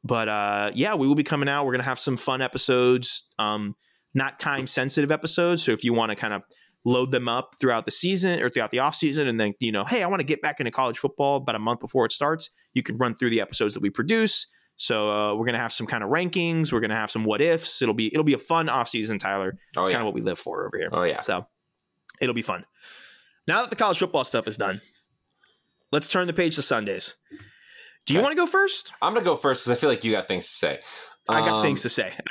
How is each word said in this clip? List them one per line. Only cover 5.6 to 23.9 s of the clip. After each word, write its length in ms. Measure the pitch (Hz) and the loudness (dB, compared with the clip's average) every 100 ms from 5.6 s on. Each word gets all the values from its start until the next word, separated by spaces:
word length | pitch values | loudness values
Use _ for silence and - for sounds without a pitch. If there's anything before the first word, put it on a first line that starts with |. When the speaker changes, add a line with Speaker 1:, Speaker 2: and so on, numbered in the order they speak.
Speaker 1:
So 80 | 147 | 0
if 120 | 110 | 0
you 80 | 120 | 2
wanna 240 | 117 113 104 | 2 0 -2
kinda 280 | 117 101 - _ _ _ 120 | -4 -6 -8 _ _ _ 0
load 260 | 127 131 | 2 2
them 160 | 131 120 | 0 0
up 280 | 120 - - | -4 -4 -2
throughout 240 | 131 117 110 | 0 2 0
the 60 | |
season 500 | - 175 190 185 175 | -2 0 2 2 2
or 80 | 123 | 0
throughout 200 | 120 107 | 0 -2
the 100 | 123 | 2
off 160 | 139 - | 0 2
season, 320 | 156 147 139 | 0 2 0
and 120 | 113 | 2
then, 140 | 104 101 | 0 0
you 120 | 117 | -2
know, 140 | 104 98 | -2 0
"Hey, 180 | 240 | 0
I 40 | 180 | 0
wanna 160 | 190 | -2
get 180 | 135 151 | -2 -2
back 180 | 151 143 | -2 -4
into 120 | 123 | -4
college 280 | - 131 113 | -2 -2 0
football," 380 | 135 - 143 139 | -4 0 0 0
about 180 | 131 110 | -2 -4
a 40 | |
month 200 | 110 117 | -2 -4
before 260 | 113 135 117 | -2 0 2
it 60 | |
starts, 400 | - 147 160 - - _ | 2 0 -2 -6 -12 _
you 100 | 127 | -4
can 140 | 123 117 | -4 -2
run 180 | 123 113 | -2 0
through 160 | 123 | 0
the 100 | 113 | 0
episodes 320 | 101 - 107 | 0 -2 -2
that 80 | 104 | 0
we 80 | 101 | -4
produce. 560 | - 135 226 220 - - _ _ _ | -2 0 2 4 0 -2 _ _ _
So, 320 | - 110 107 | -2 0 2
uh, 260 | 104 104 104 | 2 0 0
we're 100 | 117 | 0
gonna 120 | 117 | -2
have 160 | 117 | -2
some 140 | - 110 | -4 -4
kinda 180 | 120 101 | -4 0
rankings. 680 | 151 180 180 170 165 156 | 0 0 0 0 0 2
We're 80 | 120 | 2
gonna 140 | 107 110 | 0 -2
have 160 | 107 | -2
some 140 | 113 110 | -2 0
what 160 | 104 | 2
ifs. 400 | 156 165 160 - | 4 2 0 0
It'll 120 | 120 107 | 0 2
be, 180 | 110 | 0
it'll 100 | 151 | 2
be 100 | 151 127 | 2 2
a 40 | |
fun 300 | - 165 160 | 2 0 2
off 180 | 127 120 | 0 0
season, 300 | 120 107 104 | -2 -2 -4
Tyler. 380 | 95 98 95 - - - | -2 -2 -2 -6 -8 -2
Speaker 2:
Oh, 60 | |
Speaker 1:
It's 80 | 95 | 0
Speaker 2:
yeah. 60 | 120 | 0
Speaker 1:
kinda 100 | 107 | 0
what 80 | |
we 80 | - | -2
live 160 | 107 85 | -4 -4
for 280 | - - 95 | -6 -6 -6
over 100 | 95 | -6
here. 120 | 85 | -4
Speaker 2:
Oh, 120 | - | 0
yeah. 180 | 87 71 | 0 -2
Speaker 1:
So 260 | - 92 - _ _ _ _ _ _ - | -2 -4 -4 _ _ _ _ _ _ -4
it'll 140 | 131 117 | -2 -2
be 60 | |
fun. 220 | 110 90 - _ - - - - _ _ - | -4 -6 -8 _ -20 -20 -20 -20 _ _ -2
Now 140 | 180 | -2
that 100 | 247 | 0
the 40 | - | 0
college 220 | 160 | 0